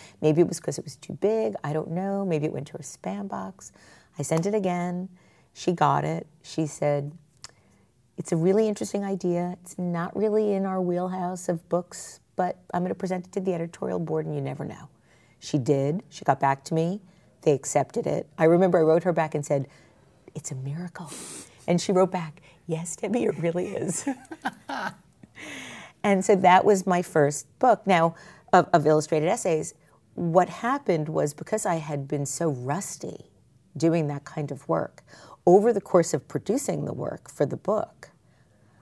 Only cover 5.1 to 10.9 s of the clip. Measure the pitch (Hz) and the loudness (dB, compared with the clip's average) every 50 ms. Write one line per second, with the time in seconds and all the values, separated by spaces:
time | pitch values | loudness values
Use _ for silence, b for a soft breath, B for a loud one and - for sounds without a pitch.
5.1 | b b b b b b b b b - - - 175 - 156 143 139 147 147 156 | b b b b b b b b b -6 -4 -2 0 2 2 2 2 2 0 -2
6.1 | 160 165 - - _ _ _ - - - 160 147 - - 147 147 147 143 143 147 | -4 -4 -6 -10 _ _ _ -10 -4 -4 -4 -4 -4 -2 -2 0 0 0 -4 -6
7.1 | 156 - - _ _ _ - - b b b b b b b b b b _ _ | -12 -14 -20 _ _ _ -20 -20 b b b b b b b b b b _ _
8.1 | _ - 170 - 180 165 165 185 190 214 220 214 208 - 220 196 - 202 202 196 | _ -12 -6 -2 -2 2 2 4 4 4 2 2 0 -4 -6 -6 -4 -6 -4 -4
9.1 | 196 185 - 180 175 175 175 180 180 - - - - - 180 175 175 170 170 180 | -6 -4 -2 -2 0 0 -2 -4 -6 -10 -14 -16 -10 -6 -4 -4 -2 -2 -4 -4
10.1 | - - 208 214 208 214 214 208 202 190 190 190 190 190 185 180 | -4 -2 -2 0 2 2 2 2 0 0 -2 -2 -2 -2 -2 -2